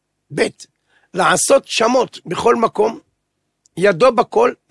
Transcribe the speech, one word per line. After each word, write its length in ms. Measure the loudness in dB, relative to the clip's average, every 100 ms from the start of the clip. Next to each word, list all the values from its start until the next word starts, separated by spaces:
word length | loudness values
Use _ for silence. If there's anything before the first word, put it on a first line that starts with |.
| _ _ _ -4
ב', 120 | -4 -6 -20 _ _ _ _
לעשות 540 | -2 0 0 2 0 0
שמות 520 | -2 0 0 -2 -8 -12
בכל 300 | -2 0 0
מקום, 440 | 0 -2 -4 -4 _ _ _ _ _ _ _ 0
ידו 340 | 0 4 2
בכל 420 | 2 -2 0 0 -2 _